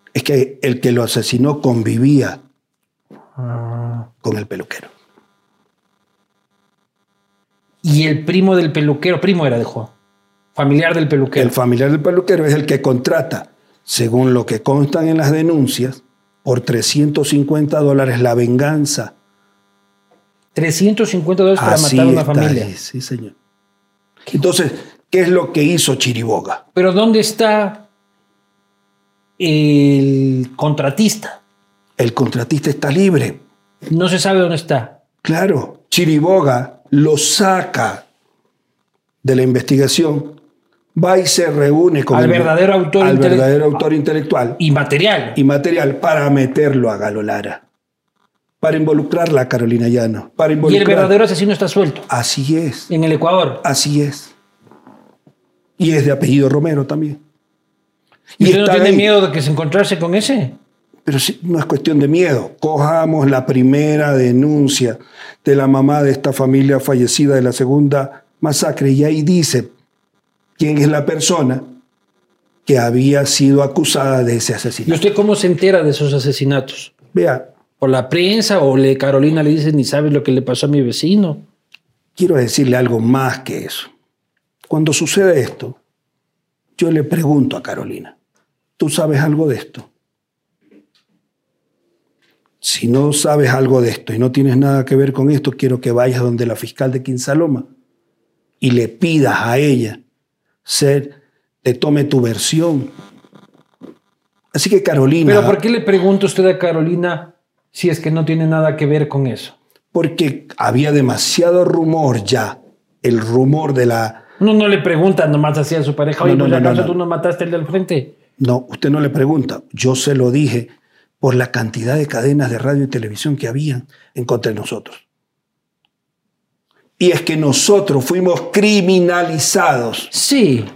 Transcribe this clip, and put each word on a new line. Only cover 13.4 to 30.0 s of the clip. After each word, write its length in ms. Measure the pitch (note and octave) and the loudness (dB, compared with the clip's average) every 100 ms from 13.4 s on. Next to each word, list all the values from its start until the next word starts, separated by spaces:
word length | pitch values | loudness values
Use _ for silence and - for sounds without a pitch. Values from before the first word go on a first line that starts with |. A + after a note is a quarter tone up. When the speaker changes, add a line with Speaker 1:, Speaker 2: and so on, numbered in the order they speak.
| - _ _ _ | -12 _ _ _
Speaker 1:
según 500 | - - A#2 A#2+ C3 | -8 -4 0 2 2
lo 120 | B2 A2 | 2 0
que 160 | G#2+ | -4
constan 460 | - C#3 C#3+ E3 D#3+ | -2 0 0 0 0
en 100 | D#3+ | 0
las 140 | C#3+ | 0
denuncias, 720 | D#3 E3 D#3 B2 - B2+ C3 _ _ _ _ | 0 0 0 0 -2 -6 -8 _ _ _ _
por 180 | - B2 | -4 -2
trescientos 680 | - A#2 - D3 D3 D3+ D3 | -2 -4 -2 0 0 0 0
cincuenta 500 | C#3+ C#3 D3+ D3 D3+ | 0 0 0 0 0
dólares 400 | C#3+ C#3 C3 A#2+ | 2 2 0 0
la 120 | B2 A#2 | 0 2
venganza. 800 | A#2+ B2+ C#3+ D#3 C#3+ - G#2+ - _ _ _ _ _ _ _ _ _ _ _ _ _ | 2 0 0 0 -2 -4 -10 -16 _ _ _ _ _ _ _ _ _ _ _ _ _
Speaker 2:
Trescientos 560 | - D#3+ D3+ G3+ G#3+ G#3+ | -4 -2 2 2 2 0
cincuenta 340 | F#3 D#3+ F3 | -2 -2 2
dólares 160 | F#3+ F#3+ | 2 2
para 120 | A#2 D#3 | 2 2
Speaker 1:
Así 200 | D3 C3 | 2 4
Speaker 2:
matar 120 | C3 | 4
a 40 | |
una 100 | D#3+ | 4
Speaker 1:
está, 120 | D3 D3 | 2 0
Speaker 2:
familia. 300 | D3+ B2+ G#2 | 0 0 -4
Speaker 1:
sí, 100 | F2+ | -10
sí, 240 | - C3 | -12 -12
señor. 320 | - A#2+ G#2+ - _ _ _ _ _ _ _ _ - | -10 -10 -12 -20 _ _ _ _ _ _ _ _ -6
Entonces, 400 | D3 F3+ F3 D3 - - - _ | -2 0 0 -2 -4 -16 -20 _
¿qué 120 | F#3 | 0
es 80 | F3 | 2
lo 220 | F3+ E3+ | 2 0
que 120 | D3+ | 0
hizo 320 | D3 E3+ C#3+ B2 | 0 0 0 -2
Chiriboga? 720 | B2+ A2+ A2+ G#2 - - _ | -2 -2 -4 -4 -6 -12 _
Speaker 2:
Pero 200 | F3+ F#3 | 0 2
¿dónde 260 | F#3 A3+ A3 | 2 2 2
está 680 | G#3 - A3 G#3+ G3+ - - _ _ _ _ _ _ _ _ _ _ _ _ _ _ - | 0 0 0 0 -2 -6 -20 _ _ _ _ _ _ _ _ _ _ _ _ _ _ -6
el 1120 | E3 D3+ D3+ D3 C#3+ C#3 | -2 2 4 4 6 4